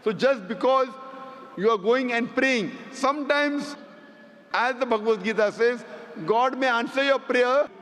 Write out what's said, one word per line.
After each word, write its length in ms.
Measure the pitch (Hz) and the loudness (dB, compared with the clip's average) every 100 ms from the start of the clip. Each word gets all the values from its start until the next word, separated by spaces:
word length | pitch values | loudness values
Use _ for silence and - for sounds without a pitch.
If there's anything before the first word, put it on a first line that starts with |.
So 100 | - | -2
just 360 | 185 254 269 185 | 0 0 0 -4
because 400 | 214 254 262 254 190 - - - - - - | -2 2 2 0 -6 -16 -16 -16 -16 -16 -2
you 140 | 208 | 0
are 80 | 220 | 2
going 340 | 185 247 254 | 2 2 2
and 220 | 233 247 | -2 -2
praying, 380 | - 262 254 175 - - | 2 2 2 0 -6 -14
sometimes, 840 | - 262 294 277 285 294 285 - - - - - - - - - | -2 0 0 0 2 2 -2 -6 -12 -18 -20 -20 -20 -20 -20 -6
as 220 | 185 233 247 | -2 0 0
the 80 | |
Bhagavad 400 | 247 220 214 220 | -2 0 0 0
Gita 280 | 190 208 208 | 0 0 0
says, 320 | 180 233 240 - - - - 160 | 2 0 0 -8 -16 -16 -12 0
God 320 | 214 254 254 | 2 2 2
may 100 | 262 | 0
answer 360 | 233 233 262 | 0 0 0
your 160 | 277 262 | 2 2
prayer 500 | - 247 247 269 294 - | 2 2 4 2 0 -4